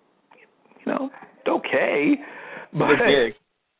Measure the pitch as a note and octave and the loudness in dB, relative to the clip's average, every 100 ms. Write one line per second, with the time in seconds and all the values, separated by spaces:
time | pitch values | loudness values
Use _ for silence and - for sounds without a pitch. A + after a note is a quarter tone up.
0 | _ _ _ _ _ _ _ - - - | _ _ _ _ _ _ _ -12 -6 -6
1 | C4+ - - _ - - - C3+ G#3 - | -6 -10 -20 _ -4 -2 -2 0 0 0
2 | C#4+ D4 - - - - - D#3+ - D3 | 2 0 -2 -18 -18 -18 -10 -2 2 4
3 | A#3 C#3 A#2 - _ _ _ | 4 4 2 -4 _ _ _